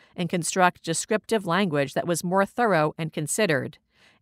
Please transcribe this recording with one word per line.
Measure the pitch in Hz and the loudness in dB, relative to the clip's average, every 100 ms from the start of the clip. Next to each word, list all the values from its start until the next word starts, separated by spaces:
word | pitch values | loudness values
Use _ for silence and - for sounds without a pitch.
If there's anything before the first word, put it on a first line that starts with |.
| _ - | _ -8
and | 175 | -4
construct | 185 156 196 180 - | -2 -2 2 2 2
descriptive | - 160 - 214 - 220 196 | -4 -4 -2 -2 0 -2 0
language | 170 202 147 135 | 0 0 0 -2
that | - 170 | -2 -2
was | 170 | -2
more | 180 190 196 | 0 0 0
thorough | - 240 170 151 - | 0 2 2 2 -2
and | 156 | -6
considered. | - 151 - 208 139 127 - _ _ _ _ | -6 -4 0 2 0 -2 -10 _ _ _ _